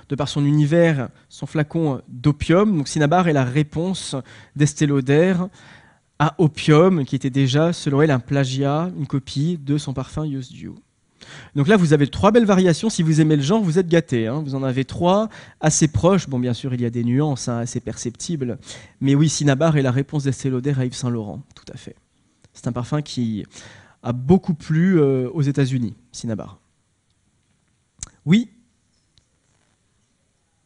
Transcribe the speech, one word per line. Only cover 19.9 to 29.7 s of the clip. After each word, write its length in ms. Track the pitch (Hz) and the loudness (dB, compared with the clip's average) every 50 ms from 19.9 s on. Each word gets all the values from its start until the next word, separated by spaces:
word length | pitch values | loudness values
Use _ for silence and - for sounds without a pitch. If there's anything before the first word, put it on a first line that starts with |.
réponse 320 | 123 139 139 - - 147 135 | 0 -2 -2 -4 -4 -4 -2
d'Estée 260 | 139 127 - - 135 | -4 -4 -4 -4 -4
Lauder 240 | 131 127 123 143 143 131 | -4 -4 -2 -2 -2 -2
à 60 | 127 | -2
Yves 100 | 127 120 | -4 -6
Saint 160 | - 131 123 | -6 -6 -4
Laurent, 320 | 120 113 104 104 - - 143 _ - | -4 -4 -6 -8 -12 -14 -16 _ -20
tout 180 | - - - | -20 -20 -18
à 60 | - | -18
fait. 180 | - - - - _ _ _ _ _ _ _ _ _ _ _ _ | -18 -18 -20 -20 _ _ _ _ _ _ _ _ _ _ _ _
C'est 120 | - - | -12 -8
un 60 | 127 | -8
parfum 320 | 120 123 120 - 151 151 147 | -6 -6 -6 -4 -4 -4 -4
qui 420 | - - 131 120 113 110 98 - - - - - - - - - _ _ _ - | -4 -6 -4 -4 -4 -4 -6 -8 -12 -16 -20 -20 -20 -20 -20 -20 _ _ _ -6
a 100 | 120 123 | -6 -6
beaucoup 420 | 127 127 135 180 196 - - 170 | -2 2 2 2 2 2 -2 -6
plu, 440 | 147 - - 156 156 175 190 190 165 | -6 -4 -2 0 2 2 2 4 4
euh, 300 | 147 139 135 131 127 123 | 4 2 2 0 -2 -2
aux 120 | - 170 139 | -2 -2 -2
États-Unis, 520 | 143 135 147 139 127 135 127 120 101 - - _ _ | 0 0 0 0 0 0 -2 -4 -4 -8 -10 _ _
Cinnabar. 480 | - - - 120 110 98 - - 98 - _ _ _ _ _ _ _ _ _ _ _ _ _ _ _ _ _ _ _ _ _ _ _ _ _ _ _ _ - - _ _ - | -16 -10 -8 -6 -6 -6 -8 -12 -18 -20 _ _ _ _ _ _ _ _ _ _ _ _ _ _ _ _ _ _ _ _ _ _ _ _ _ _ _ _ -20 -20 _ _ 0
Oui. 240 | 143 175 226 240 - _ _ _ _ _ _ _ _ _ _ _ _ _ _ _ _ _ _ _ _ _ _ _ _ | 2 2 2 2 0 _ _ _ _ _ _ _ _ _ _ _ _ _ _ _ _ _ _ _ _ _ _ _ _